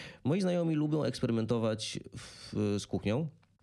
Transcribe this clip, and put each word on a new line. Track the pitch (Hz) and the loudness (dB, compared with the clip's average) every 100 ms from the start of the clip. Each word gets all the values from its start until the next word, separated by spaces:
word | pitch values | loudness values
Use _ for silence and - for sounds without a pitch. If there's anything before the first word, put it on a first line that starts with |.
| - - | -12 -4
moi | 120 180 | 0 2
znajomi | 185 175 165 | 2 2 2
lubią | 156 151 156 | 2 2 2
eksperymentować | 123 123 123 117 110 120 113 110 - - - - | 0 0 0 2 2 2 2 0 -4 -8 -10 -14
w, | - - - - 104 101 | -16 -16 -6 0 2 0
z | - | -2
kuchnią | 95 101 117 160 - _ _ | -2 0 0 -2 -6 _ _